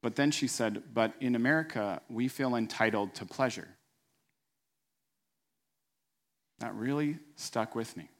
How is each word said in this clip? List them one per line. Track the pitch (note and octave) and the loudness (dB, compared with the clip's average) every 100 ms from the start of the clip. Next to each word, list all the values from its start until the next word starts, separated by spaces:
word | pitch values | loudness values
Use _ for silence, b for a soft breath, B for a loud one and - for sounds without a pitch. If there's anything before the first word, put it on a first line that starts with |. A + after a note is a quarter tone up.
But | A#2 G#2+ | -2 2
then | C#3+ | 2
she | C#3+ B2+ | 4 0
said, | - A#2 G#2 - | 2 0 0 -4
"But | A#2 A2 - | 2 2 2
in | C3 | 0
America, | A#2+ B2 D#3 D#3+ B2+ G2+ F2 - | 2 4 2 2 -2 -2 -2 -6
we | A2+ B2+ | -2 -2
feel | - C3 | 0 0
entitled | A#2+ A2 - A2 G#2+ G2+ | 0 -2 2 2 4 0
to | - G2 | -4 -12
pleasure." | - C3 - - - _ _ _ _ _ _ _ _ _ _ _ _ _ _ _ _ _ _ _ _ _ _ _ _ _ _ _ _ | -2 -2 -2 -12 -18 _ _ _ _ _ _ _ _ _ _ _ _ _ _ _ _ _ _ _ _ _ _ _ _ _ _ _ _
That | A#2 | -10
really | G2+ A#2 C#3+ D3 D#3 - - | -4 0 2 0 -2 -10 -14
stuck | - A#2 A2 | -4 -2 -2
with | A#2 A2 - | -2 -6 -8
me. | D#2 _ | -16 _